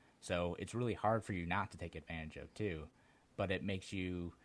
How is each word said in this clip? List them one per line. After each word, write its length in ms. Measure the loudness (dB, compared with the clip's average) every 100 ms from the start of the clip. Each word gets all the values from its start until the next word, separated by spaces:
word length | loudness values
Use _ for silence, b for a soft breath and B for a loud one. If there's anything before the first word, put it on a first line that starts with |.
| -20 -12
so 340 | 0 2 2 0
it's 160 | -4
really 180 | 0 0
hard 300 | 2 4 4
for 80 | 2
you 140 | -2 2
not 260 | 2 0
to 60 | -4
take 160 | -8
advantage 420 | -6 -6 -4 -4 -8
of, 160 | -10
too. 300 | -4 -2 -2 -6 -14 -20 -20 _ -2
But 140 | 0
it 140 | 2
makes 280 | 0 -2 -2
you, 400 | -2 0 0 -2 -6